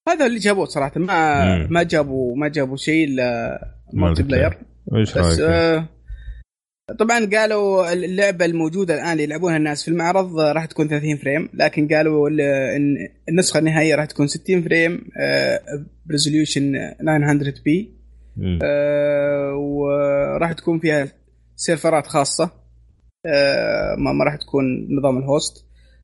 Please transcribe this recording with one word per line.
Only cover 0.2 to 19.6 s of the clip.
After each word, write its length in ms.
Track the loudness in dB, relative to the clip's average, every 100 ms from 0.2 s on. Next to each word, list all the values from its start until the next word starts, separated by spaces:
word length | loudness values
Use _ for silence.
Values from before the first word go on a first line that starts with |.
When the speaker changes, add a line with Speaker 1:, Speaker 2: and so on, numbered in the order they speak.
| 2
Speaker 1:
اللي 140 | 2
جابوه 260 | 0 0 0
صراحة، 340 | -2 -2 -2
ما، 460 | 0 2 2 4 4 2
Speaker 2:
مم. 100 | 2
Speaker 1:
ما 140 | 0
جابوا، 520 | 2 2 0 -2 -2 -2
ما 120 | -2
جابوا 300 | -2 -2 -4
شيء 300 | 0 2 2
إلا 500 | 0 -2 -2 -4 -8 -12 -18 -8
مالتي 120 | 0 2
Speaker 2:
مالتي 180 | 2
بلاير. 260 | 0 2 0 -2 -12 -20 -4
Speaker 1:
بلاير. 120 | 0
Speaker 2:
إيش 180 | 0 2
Speaker 1:
بس، 220 | 2 2
Speaker 2:
رأيك؟ 0 |
Speaker 1:
آه، 500 | 2 2 2 0 -2 -12 -20 -16 -14 -16 -18 _ _ _ -10 -2
طبعًا 260 | 0 2 2
قالوا 680 | 2 2 2 2 2 2
اللعبة 520 | 0 -2 0 0 2 0
الموجودة 480 | 0 -2 -2 0
الآن 180 | 0 0
اللي 120 | 0
يلعبونها 340 | -2 -2 0 0
الناس 260 | 0 -2
في 80 | -2
المعرض 480 | 0 2 2 0 0
راح 260 | 2 2 -2
تكون 220 | -2 -2
ثلاثين 300 | 0 -2 -2
فريم، 320 | -2 -2 -2
لكن 340 | 0 0 2 2
قالوا 420 | 2 2 2 2
ال-، 120 | 2 0 0 0 0
إن 220 | 0 -2 -6 -12 -2
النسخة 280 | 0 2 2
النهائية 380 | 2 2 2 2
راح 100 | 0
تكون 220 | 0 -2
ستين 360 | -2 0 0
فريم، 460 | 2 2 2 -2 -10 -6
آه، 400 | -2 0 0 -2 -4 -10 -12 -18 -6
بريزوليوشن 640 | -2 0 2 0 0 -2 -2 -6 -6
ناين 200 | 0 2
هندرد 320 | 2 2 0 -4 0
بي. 300 | 0 -2 -12 -20 -20 -18 -8
Speaker 2:
مم. 220 | -4 -2
Speaker 1:
آه، 880 | 0 0 0 0 0 0 0 -2 -2
وراح 960 | -4